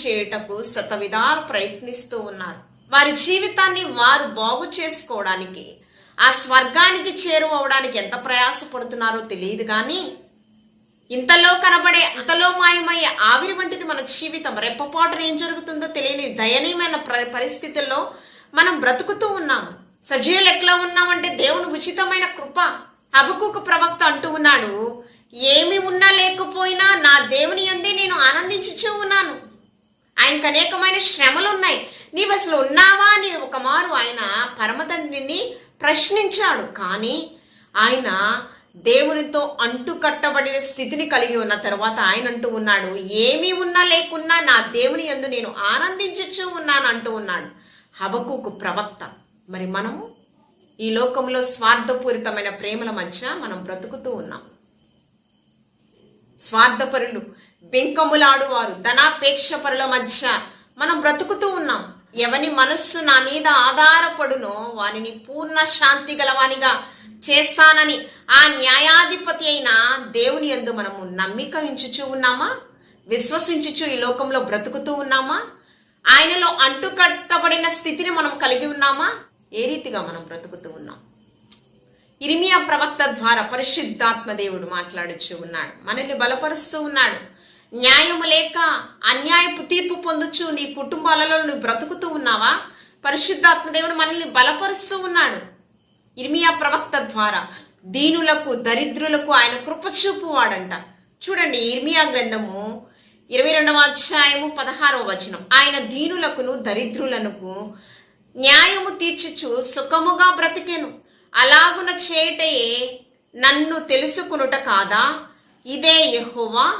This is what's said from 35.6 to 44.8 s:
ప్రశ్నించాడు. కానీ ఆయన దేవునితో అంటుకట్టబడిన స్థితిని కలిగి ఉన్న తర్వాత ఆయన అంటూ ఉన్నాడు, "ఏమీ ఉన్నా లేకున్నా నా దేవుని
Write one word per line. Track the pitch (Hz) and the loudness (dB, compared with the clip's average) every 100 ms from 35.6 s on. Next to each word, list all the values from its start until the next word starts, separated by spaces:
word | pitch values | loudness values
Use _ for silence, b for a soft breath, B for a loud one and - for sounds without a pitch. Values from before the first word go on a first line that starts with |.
| B _ | B _
ప్రశ్నించాడు. | - 311 - 403 403 381 381 247 | 0 0 2 0 0 2 0 0
కానీ | - 202 180 202 226 311 320 b b b b 202 | -6 -8 -8 -4 -4 -4 -8 b b b b 0
ఆయన | 226 262 233 190 208 247 - B B 175 | 2 2 -2 -2 -2 -2 -8 B B -4
దేవునితో | 233 262 302 302 294 294 285 - | 4 4 4 -2 -2 -4 -4 -4
అంటుకట్టబడిన | 233 247 247 320 302 - 294 269 269 269 | -4 -4 -8 -4 -2 -2 -2 -2 -2 -4
స్థితిని | 269 - 247 302 311 | -6 -6 -6 -6 -2
కలిగి | 247 240 233 | 0 0 -2
ఉన్న | 208 | -2
తర్వాత | 208 208 202 220 220 | -4 -4 -2 -2 0
ఆయన | 196 214 247 | 0 0 -2
అంటూ | 233 233 | -6 -6
ఉన్నాడు, | 220 214 196 185 196 | -4 0 0 0 -8
"ఏమీ | 190 214 240 311 370 | -4 2 4 4 0
ఉన్నా | 370 359 359 | -2 0 2
లేకున్నా | 349 330 330 330 320 339 | 4 4 0 -6 0 0
నా | 294 226 220 | 4 2 2
దేవుని | 233 | 0